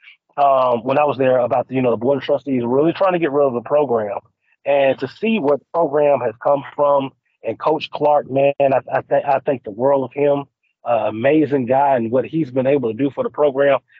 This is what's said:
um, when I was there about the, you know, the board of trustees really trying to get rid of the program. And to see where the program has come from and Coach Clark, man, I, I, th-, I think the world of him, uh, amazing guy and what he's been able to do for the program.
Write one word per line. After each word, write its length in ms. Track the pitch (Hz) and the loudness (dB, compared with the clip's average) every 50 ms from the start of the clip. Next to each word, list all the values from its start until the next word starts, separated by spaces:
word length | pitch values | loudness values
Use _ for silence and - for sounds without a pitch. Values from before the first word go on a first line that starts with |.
| _ - - _ _ _ _ | _ -20 -20 _ _ _ _
um, 480 | 143 143 139 135 131 127 127 123 117 107 | 2 2 4 4 4 2 2 0 -2 -2
when 120 | 127 135 | 0 0
I 60 | 147 147 | 2 2
was 140 | 147 127 | 2 0
there 220 | 123 135 131 127 127 | 0 2 2 2 2
about 280 | 120 113 135 123 120 | 0 0 0 -2 -2
the, 80 | - 131 | -2 -4
you 60 | 131 | -2
know, 100 | 127 123 | 0 0
the 60 | 110 | 0
board 220 | 107 117 135 143 131 | 0 0 0 -2 -2
of 40 | - | -2
trustees 400 | - 143 135 - 143 135 123 117 | -2 -2 -2 -2 -4 -4 -2 0
really 280 | 117 127 139 151 165 - | 0 2 2 2 0 0
trying 180 | - 196 190 | 0 0 0
to 80 | 180 175 | 0 0
get 140 | 165 147 135 | -2 0 0
rid 120 | 147 143 | 2 2
of 80 | 139 120 | 0 0
the 80 | 120 | -4
program. 580 | 110 - 143 147 151 127 120 113 107 101 101 - - _ _ _ _ _ _ _ - | -4 0 0 0 2 0 0 -2 -2 -4 -8 -10 -12 _ _ _ _ _ _ _ -2
And 340 | 139 143 139 139 135 127 - | 0 2 2 2 2 0 0
to 100 | 135 127 | -4 -10
see 300 | - - 202 226 226 208 | -8 -4 -2 -2 0 0
where 180 | 139 143 143 | 2 0 0
the 80 | 123 - _ - | 0 -2 _ -2
program 480 | 170 170 143 139 151 147 143 143 127 | -2 0 0 2 2 2 2 2 2
has 120 | 123 123 110 - | 0 -4 -6 -4
come 220 | - 147 143 139 135 - - | 0 0 0 0 -2 -6 -4
from 340 | - 147 143 143 139 135 131 - _ _ _ _ _ - | 0 2 2 2 2 0 -4 -8 _ _ _ _ _ -8
and 160 | 113 110 - | -8 -8 -4
Coach 320 | - 151 156 147 - - | -2 -2 -2 -2 -4 -8
Clark, 400 | - - 147 147 147 147 127 120 | -6 -2 0 2 2 2 0 -2
man, 220 | 131 135 139 143 139 - | 0 0 2 2 2 2
I, 180 | 139 135 131 127 - - | 2 2 2 0 -2 -2
I, 120 | - 127 | -4 -6
th-, 240 | 120 - 151 139 - | -2 -2 -2 0 0
I 140 | 139 135 - | 0 -2 0
think 260 | - - 139 123 - | -2 -4 -4 -4 -8
the 60 | 113 | -12
world 340 | 95 107 127 139 143 135 131 123 | -8 -4 -2 0 0 0 -2 -4
of 40 | - | -4
him, 320 | 143 143 143 143 143 139 - _ _ _ _ _ _ - | -2 0 0 0 -2 -4 -10 _ _ _ _ _ _ -4
uh, 180 | 117 120 110 - | -2 -2 -2 -2
amazing 580 | 107 107 110 113 135 151 156 151 120 143 139 123 | -4 -4 -2 0 2 2 2 2 0 0 -2 0
guy 300 | 113 127 135 143 143 135 | 0 0 2 2 2 2
and 160 | 123 113 110 | 0 0 -2
what 140 | 120 131 120 | -2 -2 -2
he's 260 | - 156 165 156 127 | -2 -4 -4 -4 -4
been 160 | 127 131 123 | -4 -2 0
able 240 | 135 143 143 123 113 | 0 0 0 0 -4
to 60 | 107 | -4
do 120 | 110 139 139 | -4 -4 -4
for 140 | - 139 123 | -4 -6 -8
the 60 | 117 | -6
program. 500 | 113 135 151 147 127 135 139 143 135 123 - _ _ | -2 0 0 0 2 2 2 2 2 0 -4 _ _